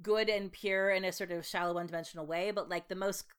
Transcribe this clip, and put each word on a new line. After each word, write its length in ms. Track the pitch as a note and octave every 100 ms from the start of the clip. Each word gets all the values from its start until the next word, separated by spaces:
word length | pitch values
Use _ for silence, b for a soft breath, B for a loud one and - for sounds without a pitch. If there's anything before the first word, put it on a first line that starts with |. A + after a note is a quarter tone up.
good 280 | F#3+ G#3+ A3
and 200 | G#3 G3
pure 400 | - G3+ F#3+ G3
in 140 | F#3+
a 80 | F#3+
sort 180 | F3+ F#3
of 140 | E3+ -
shallow, 280 | F#3 F3
one-dimensional 500 | F3 E3+ E3 E3 E3 D3+
way, 240 | E3 G3+
but, 180 | G3+ -
like, 180 | A3+ -
the 60 |
most 300 | F#3 G3+ F#3+ -